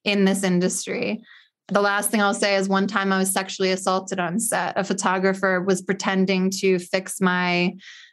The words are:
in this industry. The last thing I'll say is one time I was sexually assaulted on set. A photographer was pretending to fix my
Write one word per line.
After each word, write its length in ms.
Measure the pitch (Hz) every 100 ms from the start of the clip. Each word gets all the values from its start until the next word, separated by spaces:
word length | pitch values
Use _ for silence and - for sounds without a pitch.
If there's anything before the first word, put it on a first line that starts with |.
in 200 | - 202
this 200 | 190 190
industry. 800 | 190 175 185 - - 214 226 220 - - _ _ -
The 140 | 202
last 280 | 202 202 208
thing 120 | 220
I'll 120 | 202
say 220 | 196 208 196
is 140 | 196
one 180 | 196 196
time 240 | 202 196
I 60 | 190
was 160 | 190
sexually 380 | 202 196 - 190
assaulted 480 | 185 190 185 190 190
on 200 | 170 190
set. 380 | - 185 175 -
A 60 |
photographer 800 | 190 190 190 185 190 190 190 185
was 200 | 190 185
pretending 680 | 185 190 208 190 190 190 190 190
to 180 | 190 180
fix 400 | 180 190 190 -
my 540 | 185 180 180 175 180 185 - - -